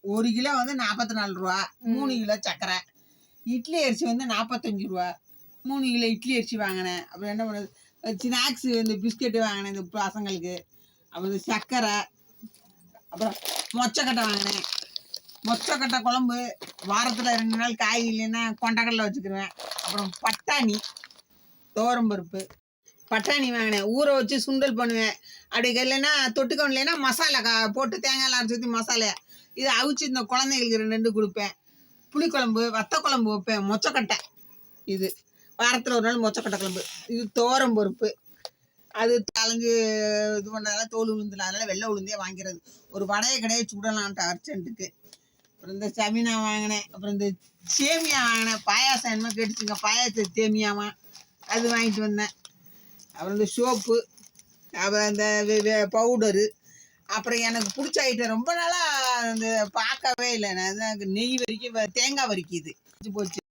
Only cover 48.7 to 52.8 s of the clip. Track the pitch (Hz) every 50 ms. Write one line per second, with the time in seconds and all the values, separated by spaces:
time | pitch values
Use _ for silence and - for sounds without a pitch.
48.7 | 202 226 262 269 269 233 - 240 220 220 220 233 214 214 226 208 220 - 214 208
49.7 | 214 202 - 214 220 233 247 247 202 220 208 185 - 220 220 214 214 214 214 208
50.7 | 202 208 208 208 - _ _ - - - - _ _ _ - - 214 226 233 233
51.7 | 233 233 233 226 202 214 214 214 208 208 214 208 - _ _ - _ _ _ -
52.7 | - -